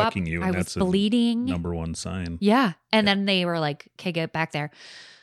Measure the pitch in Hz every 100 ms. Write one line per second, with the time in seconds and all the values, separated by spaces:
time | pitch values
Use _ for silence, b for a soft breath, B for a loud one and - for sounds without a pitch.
0 | 220 101 85 85 185 180 180 - 180 190
1 | 208 240 233 233 247 - - - 82 82
2 | 87 92 87 85 98 247 233 - _ 220
3 | 202 196 196 190 175 170 151 143 - -
4 | 185 165 160 160 160 151 147 B B B
5 | B B